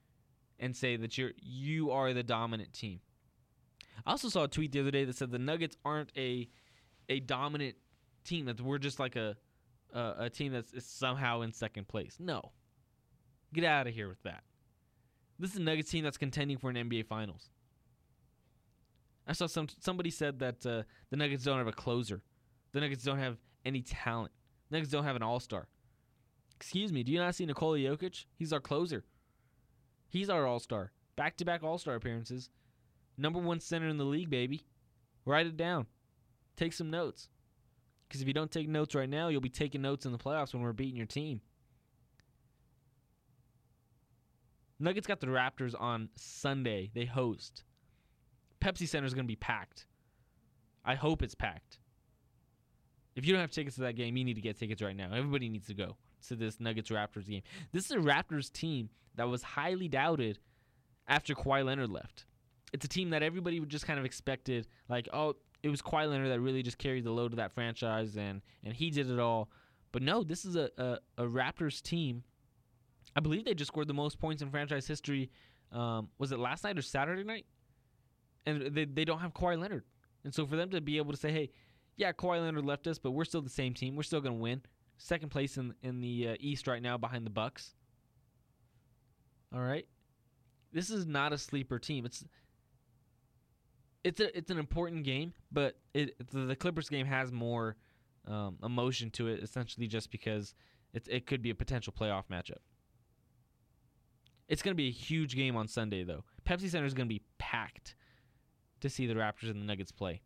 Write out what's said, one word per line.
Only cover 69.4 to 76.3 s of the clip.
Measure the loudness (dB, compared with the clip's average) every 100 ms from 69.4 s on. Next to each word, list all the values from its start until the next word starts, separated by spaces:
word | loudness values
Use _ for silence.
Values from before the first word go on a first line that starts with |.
| 0 -8 -20 _ -6
But | -2
no, | 2 2
this | 2 -4 -2
is | 0
a, | 0 0
a, | -2 -2 -6 -4
a | 0
Raptors | 2 0 0 -2 -2
team. | -2 0 0 -2 -8 _ _ _ _ _ _ _ -2 2
I |
believe | 4 2
they | 2 0
just | 0
scored | 0 0
the |
most | 2 0 0
points | -2 -2
in | -2
franchise | -2 0 -2 -2
history. | -4 0 0 0 -6 -20 -20 -10
Um, | -2 0 0 -4 -4
was | -2